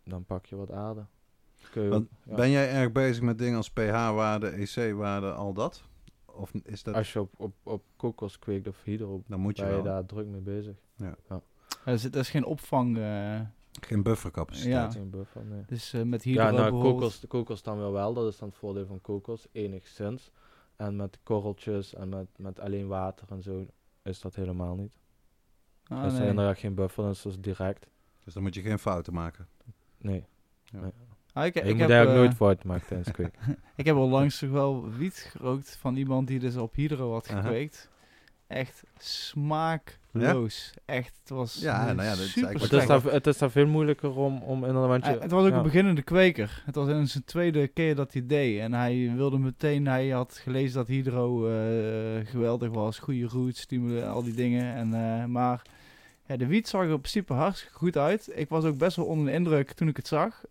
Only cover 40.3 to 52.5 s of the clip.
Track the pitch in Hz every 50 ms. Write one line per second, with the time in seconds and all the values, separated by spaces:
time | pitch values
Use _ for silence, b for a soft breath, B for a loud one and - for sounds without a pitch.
40.3 | 135 127 117 107 - - - - - - - - 143 127 123 - - - - -
41.3 | 135 131 123 117 - 208 160 151 107 107 113 117 92 90 101 107 101 90 95 190
42.3 | - 240 254 - - 151 104 110 - 139 127 117 143 131 123 139 147 139 - 151
43.3 | 135 - 147 127 - 143 143 151 151 156 151 147 143 - - 143 127 135 139 139
44.3 | 135 123 - - 131 131 123 127 131 131 131 127 127 127 131 - - 113 - 160
45.3 | 175 190 190 190 175 175 156 160 139 180 196 196 170 143 - - 170 185 185 180
46.3 | 160 117 104 104 - - - 143 - 147 143 139 151 151 147 139 - 139 - -
47.3 | - 170 175 170 151 151 143 131 - 170 165 156 147 143 139 - - 131 123 123
48.3 | 151 147 139 120 104 104 110 113 120 120 123 120 123 127 123 120 120 127 139 139
49.3 | 135 135 131 131 - - 160 151 143 143 143 135 131 131 131 135 127 123 123 -
50.3 | - - - 127 127 131 139 127 123 135 117 113 135 135 131 131 123 123 120 123
51.3 | 123 117 113 113 113 110 110 113 113 113 107 110 113 110 110 110 110 110 107 110
52.3 | 131 120 117 117